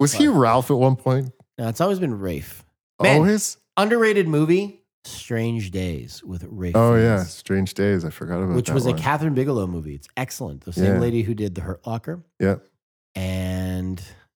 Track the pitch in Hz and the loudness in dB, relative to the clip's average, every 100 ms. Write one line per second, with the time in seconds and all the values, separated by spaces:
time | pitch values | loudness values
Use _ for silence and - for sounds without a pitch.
0 | 143 - 294 180 117 123 123 131 131 131 | 0 4 4 6 4 4 2 2 4 2
1 | 131 131 131 - _ - 113 110 185 190 | 0 0 -2 -10 _ -8 -6 0 0 0
2 | 165 104 95 73 - - _ _ _ - | -2 -2 -4 -6 -8 -18 _ _ _ 0
3 | 117 147 185 214 - - _ - 208 233 | 4 6 4 2 -2 -10 _ 0 2 4
4 | 220 202 165 147 156 185 202 - _ _ | 4 4 2 2 4 2 0 -10 _ _
5 | - - - 117 117 117 92 92 90 73 | -18 -14 -6 -2 -2 -2 -4 -4 -4 -6
6 | 58 - - 87 90 101 90 110 117 117 | -10 -16 -12 -12 -10 -8 0 4 6 6
7 | 117 101 87 - - 98 92 - 101 95 | 4 2 -2 -8 -4 -2 -2 0 0 0
8 | 80 - 80 87 92 87 - 135 123 80 | -2 -8 -6 -4 -2 -2 0 0 0 0
9 | 131 147 156 127 139 120 92 85 76 69 | 0 0 0 0 0 -2 -2 -6 -8 -14
10 | - - 131 - 98 71 - 90 95 117 | -12 -8 -8 -8 -12 -12 -10 -2 2 2
11 | 120 117 107 107 101 90 95 90 117 113 | 2 0 -2 -2 -4 -6 -8 -10 -8 -8
12 | - 170 - - 190 190 _ _ _ _ | -8 -12 -12 -2 -2 -2 _ _ _ _
13 | _ 95 92 92 92 92 92 92 92 95 | _ -6 -4 -2 -2 -4 -4 -4 -6 -8
14 | - - _ | -12 -20 _